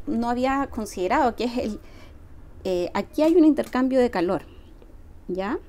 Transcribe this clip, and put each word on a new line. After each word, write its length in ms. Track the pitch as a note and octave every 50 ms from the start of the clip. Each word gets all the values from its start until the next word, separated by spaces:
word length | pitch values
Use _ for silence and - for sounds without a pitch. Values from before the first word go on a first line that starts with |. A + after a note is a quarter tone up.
| -
no 240 | - A3 A3+ A#3 A#3
había 380 | B3 B3 B3+ C4 C4+ C#4 C#4 C4
considerado, 680 | - A#3 G#3+ G3 - G3 F3+ F#3 A#3 D4+ C#4+ A#3+ G#3
que 80 | - G#3+
es 140 | B3 A#3 B3
el, 220 | - A3+ G#3 - - - - - - - - - - - - - - - - - -
eh, 260 | F#3+ F#3 F3 F3 - -
aquí 280 | G3+ G3 - - - D4+
hay 140 | D#4+ E4
un 80 | F4+ D#4
intercambio 560 | D#4 C4+ - A3 - - B3+ C4 C4 C4 C4
de 100 | B3 A#3
calor, 360 | - F#3 E3+ F#3 F#3+ D3 - - - - - - - - - - - - - - - - - -
¿ya? 300 | F3+ F#3 F#3+ G#3 C#4+ G#4+ -